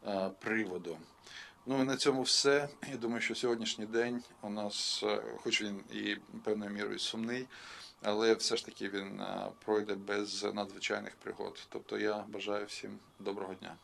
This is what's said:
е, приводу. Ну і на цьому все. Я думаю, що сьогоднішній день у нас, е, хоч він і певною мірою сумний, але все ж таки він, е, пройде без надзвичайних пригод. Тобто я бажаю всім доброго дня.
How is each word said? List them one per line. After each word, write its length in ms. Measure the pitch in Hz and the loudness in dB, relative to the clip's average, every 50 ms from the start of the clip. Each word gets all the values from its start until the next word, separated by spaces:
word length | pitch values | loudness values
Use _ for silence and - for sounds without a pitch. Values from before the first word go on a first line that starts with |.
| - | -2
е, 240 | 101 101 98 95 98 98 - | 0 2 2 2 0 -2 -4
приводу. 600 | - 107 107 110 107 95 90 90 87 85 80 78 82 - - - - - - - - - - - - | -2 2 2 2 2 0 -2 -4 -4 -4 -6 -6 -10 -18 -20 -20 -20 -16 -14 -14 -14 -16 -18 -12 -2
Ну 160 | 123 135 135 131 | 0 2 4 4
і 20 | |
на 120 | 131 135 | 4 2
цьому 260 | 131 - 143 131 131 127 | 4 4 4 6 4 4
все. 460 | 131 - - - 139 139 143 147 147 - - - - | 4 4 6 8 8 8 8 6 2 -4 -8 -8 -6
Я 60 | 139 | -6
думаю, 240 | 123 113 113 120 117 | -2 -2 0 0 0
що 140 | 110 - 113 | 0 0 -2
сьогоднішній 520 | - - 123 117 113 113 110 - - 107 | 2 2 2 2 2 2 -2 -2 -2 -4
день 360 | 107 110 113 117 120 120 120 120 - - - - | 0 2 2 2 4 2 -2 -4 -8 -14 -10 -6
у 80 | 104 | -4
нас, 500 | 104 107 104 104 104 - - - - - - | -2 -2 -2 -2 -2 -2 0 0 0 2 2
е, 200 | 104 104 107 107 113 113 110 - | 2 2 2 0 -4 -8 -4 -2
хоч 200 | 117 113 - 107 | 2 2 2 2
він 180 | 104 101 98 104 - 107 | 0 -4 -6 -8 -8 -6
і 240 | 107 104 101 101 98 - - - 110 113 | -2 0 0 -2 -2 -4 -12 -14 -6 0
певною 260 | 113 107 107 104 101 | 0 0 0 0 -4
мірою 280 | 101 101 104 101 101 98 | -4 -2 -2 -2 -2 -2
сумний, 480 | - - - 110 113 117 120 127 131 131 - - - - - - - - - - - | -2 -2 -2 -2 -2 -2 -2 -4 -4 -8 -12 -16 -14 -14 -14 -14 -14 -16 -18 -4 0
але 320 | 107 104 104 113 113 110 | 2 2 6 8 8 6
все 220 | 104 - - 113 | 6 6 2 0
ж 100 | 117 - | 0 -2
таки 220 | - - - 110 98 | -6 -8 -6 -6 -2
він, 320 | 98 101 98 98 104 101 | -2 -2 -4 -4 -6 -6
е, 300 | 98 95 95 95 98 98 98 - - | -6 -6 -4 -4 -4 -6 -6 -8 0
пройде 300 | - 107 107 101 104 101 | 2 4 4 4 2 -2
без 500 | 95 98 101 101 104 104 101 98 98 104 104 101 | -4 -2 -2 0 0 0 0 -2 -2 -2 0 0
надзвичайних 640 | 104 101 98 101 101 - - 104 104 104 101 - | 0 -2 -4 -4 -4 -2 0 0 0 -2 -6 -12
пригод. 500 | - - 110 - - 107 98 98 - - - | -10 -8 -8 -6 -4 -6 -6 -6 -10 -14 -10
Тобто 300 | - - - - 107 104 | -10 -10 -6 -4 -2 0
я 260 | 104 107 104 104 101 104 | 2 2 2 0 -2 -6
бажаю 380 | 110 101 95 104 104 104 104 | -6 -6 -2 0 0 -2 -2
всім 320 | 104 - - - 104 104 104 - - - - | -4 -8 -10 -10 -10 -10 -12 -16 -20 -18 -8
доброго 360 | 101 98 98 104 98 95 95 | -4 -4 -2 -2 -4 -6 -6
дня. 220 | 92 - 87 85 - | -8 -8 -12 -12 -14